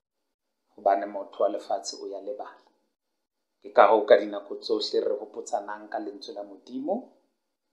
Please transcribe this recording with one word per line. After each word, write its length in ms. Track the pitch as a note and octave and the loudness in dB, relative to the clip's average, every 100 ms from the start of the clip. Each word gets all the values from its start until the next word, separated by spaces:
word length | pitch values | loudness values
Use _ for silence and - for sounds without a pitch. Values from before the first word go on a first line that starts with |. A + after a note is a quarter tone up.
| _ _ _ _ _ _ _ - | _ _ _ _ _ _ _ -2
Hobane 260 | G2+ G2 G#2 | 2 2 0
motho 360 | G2 G2 - | -8 -10 -2
wa 40 | G#2 | 0
lefatshe 440 | G2+ - G2+ - G2+ | 0 -4 -6 -6 -12
o 80 | G2+ | -10
ya 120 | F#2+ | -10
lebala. 400 | G2+ G#2 F#2+ - _ _ _ _ _ _ _ _ _ _ | -10 -10 -12 -16 _ _ _ _ _ _ _ _ _ _
Ke 80 | G2+ | 0
ka 240 | - G#2 | 6 8
hoo 160 | A2 G#2 | 8 8
ka 80 | G#2+ | 6
dinako 400 | G#2 G2+ - G#2 | 6 -8 -10 -12
tsohle 340 | - G#2+ - A2+ | -4 -4 0 -2
re 80 | G#2 | 0
hopotsanang 800 | G#2 G#2+ A#2 - G#2+ G2+ G#2+ G#2+ | -4 -6 -12 -6 -6 -6 -12 -8
ka 60 | A2+ | -8
lentswe 320 | G#2 G2+ - | -8 -12 -14
la 80 | G#2 | -12
Modimo, 540 | G2+ F#2 - C3 D3+ A#3 - _ _ _ _ _ _ | -14 -16 -12 -8 -4 -4 -6 _ _ _ _ _ _